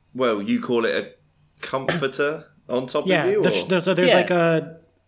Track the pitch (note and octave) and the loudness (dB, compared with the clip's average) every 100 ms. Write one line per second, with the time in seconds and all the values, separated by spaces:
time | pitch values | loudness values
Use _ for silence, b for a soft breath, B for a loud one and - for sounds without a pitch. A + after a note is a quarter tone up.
0 | _ B2 B2 G#2 G#2 A#2+ - A#2 A2+ D#2 | _ -2 0 0 0 -2 0 0 0 -2
1 | - - _ _ _ _ - C3+ C3+ E3 | -4 -14 _ _ _ _ -8 -4 -2 -2
2 | C3+ - D3 D#3+ - _ - B2 C3+ D3 | -4 -2 -4 -4 -12 _ -6 -4 -2 -2
3 | F#3 F3 E3 G#4+ - - - F3+ F3 F3 | 0 0 2 2 2 0 0 0 2 2
4 | F3+ F3+ F3 F3 E3 D#3+ D#3 - _ _ | 4 4 4 2 2 2 -2 -12 _ _